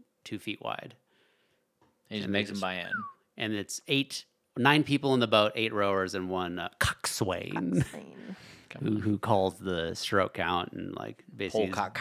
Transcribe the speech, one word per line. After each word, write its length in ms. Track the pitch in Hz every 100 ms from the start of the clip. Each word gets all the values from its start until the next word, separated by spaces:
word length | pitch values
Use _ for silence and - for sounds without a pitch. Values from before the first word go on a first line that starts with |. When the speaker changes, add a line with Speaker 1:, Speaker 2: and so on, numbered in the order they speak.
| - _
Speaker 1:
two 160 | - 107
feet 240 | - 101
wide. 320 | - - - - _ _ _ _ _ _ _ _ _ _ -
Speaker 2:
He 80 | 107
just 100 | 98
Speaker 1:
And 80 |
they 40 | 101
Speaker 2:
makes 120 | 104
'em 40 |
Speaker 1:
just 80 | 101
Speaker 2:
by 120 | 92
hand. 180 | 92 87 - 1077 - _ -
Speaker 1:
And 140 | 107
it's 260 | 107 - - -
eight, 360 | 139 135 - - _ _ -
nine 280 | 127 147
people 300 | 147 143 139
in 60 | 131
the 60 | 113
boat, 260 | 107 107
eight 180 | 113 110
rowers, 420 | 107 101 95 95
and 140 | 98 92
one, 280 | 92 90 87
uh, 100 | 87 -
coxswain, 1040 | - - - - 104 90 - - 180 175
Speaker 3:
Coxswain. 560 | - - - - - 190 - - -
Speaker 2:
Come 140 | -
Speaker 1:
who, 120 | 113 107
Speaker 2:
on. 40 |
Speaker 1:
who 180 | 107 101
calls 400 | - 104 95 -
the 360 | 92 87 82
stroke 400 | 92 - 101 92
count 380 | - 85 87 92
and, 220 | - 92
like, 300 | 95 104 - -
basically 320 | 127 98 110 98
Speaker 2:
Whole 60 |
co-, 80 | 95
Speaker 1:
bar-, 100 | 98 -